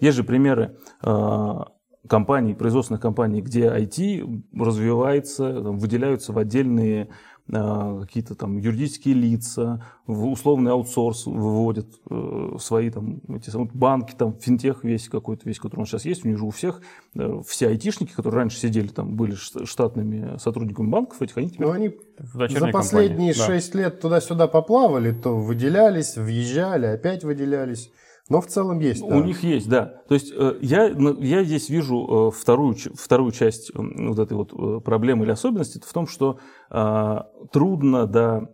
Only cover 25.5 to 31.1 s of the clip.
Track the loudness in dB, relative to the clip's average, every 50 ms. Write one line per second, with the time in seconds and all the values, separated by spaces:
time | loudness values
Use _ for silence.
25.5 | -2 0 0 2 6 6 6 6 6 2 -2 -4 -6 -6 -4 -2 -2 -2 -2 -2
26.5 | 0 0 0 0 0 0 0 0 -2 -2 -2 -2 -4 -2 -4 -4 -2 -2 -2 -2
27.5 | 0 -2 -2 -4 -6 -8 -10 -14 _ _ _ _ _ _ _ 2 2 2 2 0
28.5 | -2 -2 -2 0 0 0 0 0 0 -2 0 2 4 4 4 2 0 -2 0 2
29.5 | 2 2 2 2 2 2 2 0 -6 -8 -2 2 2 2 2 -2 -2 0 2 2
30.5 | 0 0 0 2 4 6 4 4 4 4 2 2